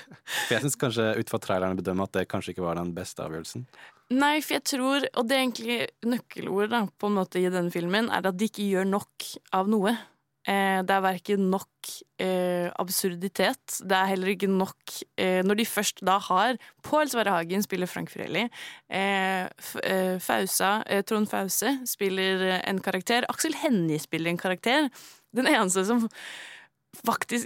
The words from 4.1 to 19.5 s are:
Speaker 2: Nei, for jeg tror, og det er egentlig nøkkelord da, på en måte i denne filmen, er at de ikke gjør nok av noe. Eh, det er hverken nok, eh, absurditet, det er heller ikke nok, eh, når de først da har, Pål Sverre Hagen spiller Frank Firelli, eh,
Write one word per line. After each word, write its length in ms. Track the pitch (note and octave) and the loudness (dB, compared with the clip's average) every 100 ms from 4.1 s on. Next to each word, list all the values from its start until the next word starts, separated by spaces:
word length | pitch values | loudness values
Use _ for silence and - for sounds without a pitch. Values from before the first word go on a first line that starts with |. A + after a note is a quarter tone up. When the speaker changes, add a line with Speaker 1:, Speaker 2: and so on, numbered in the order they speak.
Speaker 2:
Nei, 300 | B3+ C#4+ D4+ | 2 2 2
for 120 | - | 0
jeg 100 | C#4+ - | -2 -2
tror, 440 | C4+ B3+ C#4 C4+ - | 0 2 2 0 -2
og 120 | A#3 | 0
det 80 | C4+ | 2
er 120 | C4 | 0
egentlig 420 | A#3 A3+ A#3+ - - A#3 | -2 -4 -4 -4 -6 -2
nøkkelord 640 | B3 - - - F#3 G#3 | -2 -4 -10 -4 -2 0
da, 160 | A#3 G3 - | 0 -2 -2
på 80 | G#3 | 0
en 100 | G3+ | 0
måte 240 | F#3 F3+ | 0 0
i 80 | F3+ | 0
denne 220 | F3+ F3 | 0 0
filmen, 400 | F3 E3+ G3+ A3+ | -2 0 0 0
er 100 | F#3+ | 0
at 160 | F#3 F3+ | 0 0
de 80 | G#3+ | -2
ikke 240 | - G#3 | -2 0
gjør 160 | F#3 G3 | 2 2
nok 380 | G3+ - - - - - | 0 -4 -12 -12 -14 -4
av 160 | F#3+ G3 | 0 2
noe. 300 | A3 F#3+ A3+ - _ _ _ - | 2 2 0 -6 _ _ _ -2
Eh, 340 | G3 G3 F#3+ | 2 2 2
det 80 | F#3 | 2
er 120 | G3 | 4
hverken 460 | F#3+ F3+ - G3+ F#3+ | 2 0 0 2 2
nok, 380 | F#3+ - _ - - - - | 0 -2 _ -14 -14 -12 -4
eh, 540 | F#3 F#3 F3+ F3+ F3 - | 0 0 0 0 -2 -4
absurditet, 1040 | F#3 - F#3+ F3 F#3+ - G3 - - - F#3+ | -4 -2 -2 -2 -4 0 2 0 -6 -8 2
det 60 | |
er 140 | F#3+ F#3+ | 2 4
heller 220 | F#3+ F#3 | 2 0
ikke 200 | F#3+ G3 | 0 2
nok, 540 | F#3+ F#3+ - - - - - | 2 0 -4 -14 -12 -10 -2
eh, 280 | F#3+ F#3 | 2 2
når 140 | F#3 G#3 | 4 2
de 80 | A3+ | 2
først 360 | - G3+ - | 0 -2 0
da 160 | F#3+ F#3+ | 2 2
har, 400 | - F#3 A3+ A#3+ - - | 4 2 2 0 -8 -18
Pål 300 | - D4+ D4+ | 0 2 2
Sverre 180 | A#3 G3+ | 2 2
Hagen 320 | F3 E3 F#3+ | 2 2 0
spiller 240 | G3+ F#3 F3+ | 0 -2 -2
Frank 240 | F3+ E3 | -4 -8
Firelli, 400 | - - D#3+ A#3 - - - - | -8 -4 -2 -2 -6 -16 -16 -6
eh, 580 | F#3 G3 G3 F#3+ F#3+ F#3 | -2 0 2 0 0 -4